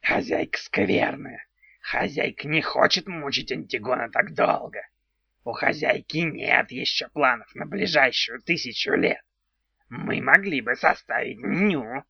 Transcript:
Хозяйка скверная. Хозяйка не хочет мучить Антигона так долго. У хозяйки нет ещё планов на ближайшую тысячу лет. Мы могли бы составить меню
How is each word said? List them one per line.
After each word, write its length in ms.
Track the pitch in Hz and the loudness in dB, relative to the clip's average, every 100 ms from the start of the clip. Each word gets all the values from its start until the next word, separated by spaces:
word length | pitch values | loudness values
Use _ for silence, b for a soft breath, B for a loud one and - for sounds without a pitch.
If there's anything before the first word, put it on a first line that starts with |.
Хозяйка 560 | - - 90 80 - - | 0 -2 0 -2 -2 -6
скверная. 840 | - - - - - - - - - _ b b | -6 0 2 4 2 -2 -10 -14 -18 _ b b
Хозяйка 680 | - 127 131 143 - - 143 | -6 -2 -2 -2 -4 -4 -2
не 140 | 156 | -2
хочет 440 | - - - - 170 | -2 2 4 4 -2
мучить 460 | 175 143 139 147 | -8 -2 -4 -2
Антигона 580 | - 156 - - 123 117 | -6 -4 -6 -2 -2 -2
так 240 | - - | 0 0
долго. 460 | 156 - - - - - _ _ _ _ _ | 4 4 4 -2 -12 -14 _ _ _ _ _
У 80 | - | -8
хозяйки 640 | 117 - 156 147 - - 151 | 0 0 0 0 0 0 -2
нет 520 | 165 - - - - | -2 -2 2 2 2
ещё 380 | 127 123 - - | -2 -4 -4 -6
планов 440 | - 139 120 107 | 0 2 2 -4
на 120 | - - | -12 -8
ближайшую 720 | - 180 156 135 - - 120 | -4 0 4 4 2 -4 -6
тысячу 500 | - 165 127 110 - | -4 -4 -4 -6 0
лет. 300 | - - - _ _ _ _ _ _ _ | 2 2 0 _ _ _ _ _ _ _
Мы 320 | - - - | -10 -4 -4
могли 400 | 127 151 196 147 | 4 4 4 -4
бы 160 | 113 123 | -2 0
составить 600 | 165 - - 117 123 127 | 2 0 -2 -4 -4 -6
меню 680 | 120 160 208 170 113 127 | -4 0 2 2 -2 -10